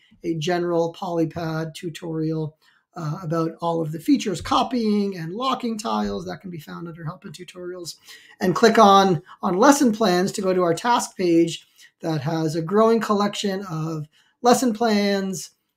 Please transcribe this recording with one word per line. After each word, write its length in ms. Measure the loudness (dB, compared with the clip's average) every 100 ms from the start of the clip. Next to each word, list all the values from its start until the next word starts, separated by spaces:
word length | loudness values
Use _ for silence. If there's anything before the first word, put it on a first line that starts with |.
| _ _
a 120 | -6 -4
general 580 | -2 -2 0 0 -2
Polypad 800 | -4 -4 -2 -2 -4 -6 -4 -6
tutorial, 800 | -10 -12 -10 -8 -4 -4 -4 -6 -10 _ _ _
uh, 240 | -10 -8 -6
about 360 | -4 -2 -2 -4
all 220 | -4 -2
of 80 | -4
the 80 | -4
features, 420 | 0 0 0 -6
copying 760 | -2 0 0 0 0 0 -2 -6
and 180 | -8
locking 420 | -6 -4 -4 -4 -6
tiles. 480 | -4 -2 -2 -6
That 160 | -8 -12
can 100 | -12
be 100 | -14
found 260 | -14 -12 -12
under 180 | -12
Help 200 | -12 -12
in 80 | -16
Tutorials. 640 | -18 -18 -14 -14 -12 -14 -16 -20 -20 -20 -4
And 140 | -2
click 240 | 4 6 8
on, 420 | 8 8 6 2 -2 -8
on 160 | -4 4
Lesson 320 | 6 6 4
Plans 400 | 2 2 2 0
to 100 | -2
go 120 | -2
to 80 | 2
our 120 | 0
task 420 | 0 0 0 -2 -2
page 500 | 2 4 2 -2 -14 _ -20 _
that 200 | -6 -4
has 340 | -2 -2 -2
a 80 | -4
growing 380 | 0 2 4 2
collection 640 | 2 0 0 -2 -4 -4 -6
of 380 | -6 -6 -8 -10 _ _ _
lesson 300 | 2 4 2
plans, 800 | 0 0 2 2 0 -4 -8 -12 _ _